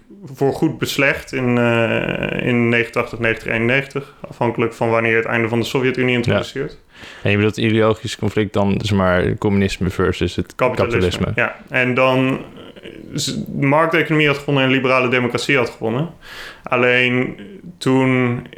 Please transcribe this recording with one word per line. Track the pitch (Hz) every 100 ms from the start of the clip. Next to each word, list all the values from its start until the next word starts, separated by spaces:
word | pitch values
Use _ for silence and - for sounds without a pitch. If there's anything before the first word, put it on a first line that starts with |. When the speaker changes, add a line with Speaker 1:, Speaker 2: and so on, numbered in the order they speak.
| - - 151
Speaker 1:
voor | 135 139
goed | 135 160 127
beslecht | 120 - 139 - -
in, | 135 123 120
eh, | 120 117 113 113 - - 98 - -
in | 120 117
negenentachtig, | 117 113 123 117 113
negentig, | 113 110 -
eenennegentig, | 113 117 135 139 139 139 - -
afhankelijk | - 120 113 117
van | - 117
wanneer | 113 113
je | 113
het | 113
einde | 117 113
van | 117
de | 110
Sovjet-Unie | 139 127 127 127
Speaker 2:
Ja. | 123
Speaker 1:
introduceert. | 117 101 - 135 147 - _ - - -
Speaker 2:
En | 101
je | 101
bedoelt | 107 104
ideologisch | 113 110 110 107 - -
conflict | 110 110 101
dan, | 107 101 98
zeg | 104 101
maar, | 92 90 98 110
communisme | 107 98 98 - 87
versus | - 90 - 87 -
het | 90 -
Speaker 1:
Kapitalisme, | 127 - 113 117 113
Speaker 2:
kapitalisme. | - - 110
Speaker 1:
ja. | 110 - -
En | 131 123
dan, | 127 131 131 131 - - - - -
eh, | - - -
z-, | - - - -
de | - 139
markteconomie | 151 160 170 151 156 151
had | 143
gewonnen | - 143
en | 131
liberale | 131 127 131 127
democratie | 127 120 120 - 139
had | 113
gewonnen. | - 113 117 165 - - - - -
Alleen | - 127 123 123 123 123 127 - - - - -
toen | 135 131 131 127 123 123 143